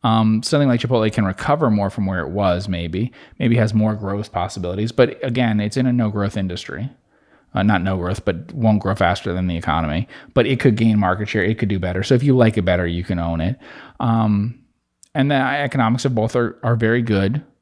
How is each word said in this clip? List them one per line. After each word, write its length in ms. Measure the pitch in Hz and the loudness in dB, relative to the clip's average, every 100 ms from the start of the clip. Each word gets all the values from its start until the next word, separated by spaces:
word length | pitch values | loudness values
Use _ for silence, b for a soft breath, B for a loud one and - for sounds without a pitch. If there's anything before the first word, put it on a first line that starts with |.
Um, 380 | 113 113 110 110 | 2 2 4 2
something 240 | - 147 143 | 0 2 2
like 120 | 120 | 2
Chipotle 320 | 117 123 110 | 0 0 0
can 120 | 110 | 0
recover 460 | 98 95 - 147 139 | -2 -2 -2 0 2
more 200 | 104 98 | 2 0
from 160 | - 95 | -2 -4
where 140 | 92 | -2
it 100 | 73 | -4
was, 380 | 98 98 87 95 | -2 0 0 -2
maybe. 440 | 87 85 92 123 B B B | -4 -4 -4 -4 B B B
Maybe 160 | 123 120 | 0 2
has 180 | 107 | 2
more 200 | 107 107 104 | 2 0 0
growth 340 | 98 101 104 | -4 -6 -4
possibilities. 640 | 90 90 - 87 95 113 | -4 -4 -4 -6 -2 -2
But 300 | - 123 - | 2 2 2
again, 340 | 135 120 117 104 | -4 0 0 0
it's 180 | 104 135 | 0 0
in 100 | 127 | 0
a 60 | |
no-growth 440 | 120 110 104 98 107 | 2 0 0 -2 -2
industry. 520 | 95 87 - 76 127 - _ b b b b | -4 -6 -10 -8 -10 -10 _ b b b b
Uh, 120 | - | 0
not 180 | 101 98 | 2 2
no 140 | 92 95 | 0 -2
growth, 280 | 87 98 | -4 -2
but 280 | - 87 - | -2 -4 -8
won't 280 | - 110 107 | 0 2 2
grow 140 | 95 | 0
faster 380 | 95 87 87 95 | 0 0 0 -4
than 160 | 90 92 | -2 -2
the 80 | 85 | -2
economy. 500 | - 78 78 78 - B B | -2 -2 0 -2 -6 B B
But 120 | - 117 | 0 0
it 140 | 127 | 2
could 160 | 135 107 | 2 4
gain 220 | 113 107 | 2 4
market 300 | 95 92 104 | 2 0 -2
share. 140 | 107 | 0
It 160 | 95 110 | 0 0
could 100 | 104 | -2
do 120 | 95 | -2
better. 240 | 90 92 | -2 -4
So 100 | 98 | 2
if 80 | 127 | 2
you 140 | 139 127 | 4 4
like 200 | 113 107 | 4 2
it 60 | |
better, 240 | 92 90 87 | 0 0 0
you 160 | 85 | -4
can 160 | 87 90 | -4 -4
own 220 | 85 82 | -2 -2
it. 180 | 85 131 B B B B | -2 -4 B B B B
Um, 640 | 117 113 107 101 110 117 _ _ _ _ - | 0 2 2 0 -2 -6 _ _ _ _ -8
and 160 | - 135 | -2 0
the 40 | |
economics 720 | 143 131 143 143 135 113 120 | 0 0 -2 -2 0 2 2
of 100 | 139 | 0
both 220 | 117 110 123 | 0 0 0
are, 220 | 117 - | -2 -2
are 140 | 123 117 | 0 2
very 260 | 110 120 | 2 2
good. 400 | 113 101 101 143 - _ | 2 2 2 -2 -6 _